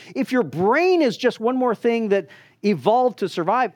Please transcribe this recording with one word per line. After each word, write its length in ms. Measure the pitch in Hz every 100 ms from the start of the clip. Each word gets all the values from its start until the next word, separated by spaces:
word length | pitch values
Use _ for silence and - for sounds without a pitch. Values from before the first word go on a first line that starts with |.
| -
if 180 | - 262
your 100 | 254
brain 580 | 175 143 190 269 359 359
is 160 | 285 185
just 240 | 247 -
one 160 | 226 262
more 180 | 254
thing 340 | 214 233 233 220
that 160 | 196 160 - - _
evolved 580 | 208 185 123 233 254 -
to 80 | 175
survive, 440 | - 165 233 240